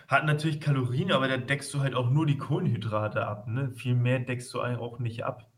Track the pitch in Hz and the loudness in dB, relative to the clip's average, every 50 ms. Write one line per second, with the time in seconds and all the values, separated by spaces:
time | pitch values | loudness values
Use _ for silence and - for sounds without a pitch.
0 | - - 135 143 156 151 147 147 - 160 151 - - 147 139 131 123 117 123 139 | -2 2 2 2 4 2 2 2 2 0 -2 0 0 0 2 2 0 0 0 0
1 | 190 180 160 131 131 131 131 127 117 - 147 143 - - - 143 139 131 123 131 | 2 2 2 2 2 2 0 0 0 -2 -2 -2 -2 -4 -2 -2 -2 0 0 0
2 | 123 120 135 151 160 147 139 - - - 147 190 180 139 117 110 110 110 107 107 | 2 4 4 4 4 4 2 0 0 -2 0 0 2 0 0 0 -2 -2 -2 0
3 | 107 107 - 113 110 107 104 - - 110 110 131 139 131 - - - 123 123 123 | -2 0 0 -2 -2 -2 -4 -6 -6 -4 -2 -2 -2 -4 -4 -4 -2 0 2 4
4 | 120 123 127 127 123 131 127 123 - - - 117 - 123 123 113 117 120 120 - | 4 4 2 2 0 -2 -4 -6 -6 -8 -6 -4 -2 -2 -2 -4 -4 -6 -6 -4
5 | 120 117 107 117 - - - - - - _ | -4 -4 -4 -4 -4 -6 -6 -8 -12 -20 _